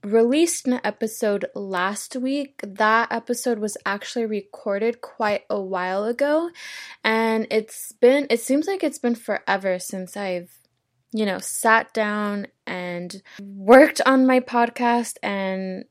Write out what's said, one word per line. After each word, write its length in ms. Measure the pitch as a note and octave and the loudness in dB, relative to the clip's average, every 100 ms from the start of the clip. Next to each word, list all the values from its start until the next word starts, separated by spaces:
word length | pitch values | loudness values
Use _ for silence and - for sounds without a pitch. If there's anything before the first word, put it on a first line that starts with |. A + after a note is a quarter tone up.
released 640 | G#3 A3+ A#3 D4 E4+ - B3+ | 2 4 4 4 2 0 -2
an 140 | B3 | -2
episode 600 | G#3 G#3 A3 - G#3+ G3+ G#3 | -2 -4 -8 -2 -2 -2 -4
last 640 | G#3 G3+ F#3 F#3+ G#3 - C4 | -8 -6 -2 -2 -4 -8 -6
week. 420 | B3+ C#4+ C#4 - | -2 -4 -6 -12
That 500 | G#3 F#3+ G#3+ A3+ A#3 | -14 0 4 4 2
episode 460 | A#3 A#3 A#3+ B3+ A3+ | -4 -4 -4 -2 -2
was 180 | G#3 - | -4 -6
actually 400 | - G3+ - B3 | -4 -4 -6 -6
recorded 760 | A3+ G#3+ - - G#3+ G3+ A3+ A#3 | -4 -4 -8 -10 -6 -2 -2 -4
quite 400 | - - G#3+ G#3 _ | -16 -4 -2 -2 _
a 100 | G#3 | -6
while 460 | F#3+ F#3 F#3 F#3+ A3 | -4 -4 -2 -2 -4
ago, 420 | A#3+ C#4+ D4+ E4+ - - - - - | -2 0 0 -2 -10 -18 -16 -18 -4
and 420 | A3 A3 A3+ A3 A3 | -2 2 2 0 0
it's 420 | A3 G#3+ - - | -2 -2 -16 -18
been, 360 | - B3 C#4 C#4 | 4 6 6 2
it 100 | A#3 | -2
seems 260 | - C#4 F4 | 2 0 0
like 160 | F#4+ | -2
it's 160 | D#4 - | -4 -2
been 160 | B3 | -4
forever 640 | A#3 - G3+ - G3 F#3+ F3+ | -4 -4 -6 -2 -2 -2 -4
since 380 | - F#3+ F3+ G3+ | -6 -10 -10 -8
I've, 420 | G3 F3+ F3 _ _ _ _ _ _ | -6 -6 -8 _ _ _ _ _ _
you 140 | A3 G#3 | -2 -2
know, 120 | F#3 | -2
sat 540 | - - A3+ A3+ A3+ | -6 -2 4 4 2
down 540 | A3 G#3+ G#3 G#3 G3+ G3 _ - | -4 -2 -2 -4 -6 -10 _ -10
and 540 | F#3 F3+ F3 F3 F#3+ - - | -8 -8 -8 -10 -14 -18 -20
worked 580 | G3+ G3 G3 C4 D4+ - - | -16 -6 8 10 10 4 2
on 200 | C4 C4 | 4 4
my 140 | B3+ | 2
podcast 760 | B3+ A#3+ A#3 A#3+ A#3+ A#3+ A#3 - | 2 0 0 0 0 0 -2 -8
and 600 | G#3 G3+ F#3+ F#3+ F#3+ F#3 - | -6 -4 -4 -4 -6 -10 -14